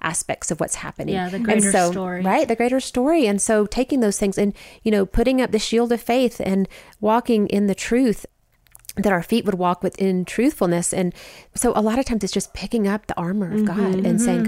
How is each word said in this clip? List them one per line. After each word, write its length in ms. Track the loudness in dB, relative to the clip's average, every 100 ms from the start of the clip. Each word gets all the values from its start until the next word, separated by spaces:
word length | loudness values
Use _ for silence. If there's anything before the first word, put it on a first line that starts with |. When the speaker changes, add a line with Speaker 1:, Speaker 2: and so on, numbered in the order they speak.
Speaker 1:
aspects 500 | -6 -4 -6 -8 -6
of 80 | -4
what's 160 | -4 -6
happening. 400 | -10 -8 -4 -4
Speaker 2:
Yeah, 120 | -4
the 80 | -4
Speaker 1:
And 80 |
Speaker 2:
greater 280 | 0 2 4
Speaker 1:
so, 180 | 2 2
Speaker 2:
story. 320 | 0 -4 -2
Speaker 1:
right, 240 | 0 2 0
the 80 |
greater 240 | 0 0 0
story. 480 | -2 -2 2 2 2
And 160 | 0
so 240 | 2 2 2
taking 320 | -2 0 0
those 200 | 0 0
things 200 | -2 0
and, 140 | -2 -2 -14 -6
you 80 | 0
know, 120 | 0
putting 360 | 2 2 2 2
up 100 | 2
the 80 | 0
shield 320 | 0 0 2
of 100 | 0
faith 400 | 0 2 2 0
and 240 | -2 0 0 -6 -20 -4
walking 480 | 0 0 2 2 2
in 180 | 2 0
the 80 |
truth, 500 | 0 0 2 2 0 -8 _ _ _ _ -20 -10 -2
that 160 | 0
our 100 | 0
feet 200 | 0 0
would 120 | 0 0
walk 260 | 0 0
within 420 | -4 -2 0 0
truthfulness. 680 | -2 0 0 2 0 0 -2
And 200 | -2 -2 -4 -14 -20 -14 -2
so 160 | 0
a 80 | 2
lot 160 | 2 0
of 60 |
times 180 | -2 -2
it's 100 | -2
just 220 | -4 -6
picking 320 | -10 -4 -2 0
up 220 | -2 -4
the 80 | -6
armor 340 | -4 -4 -2
of 100 | 0
Speaker 3:
Mm-hmm. 20 | 0 0 0
Speaker 1:
God 120 | 0 0
and 140 | 2
saying, 160 | 2
Speaker 2:
Mm-hmm. 40 | 2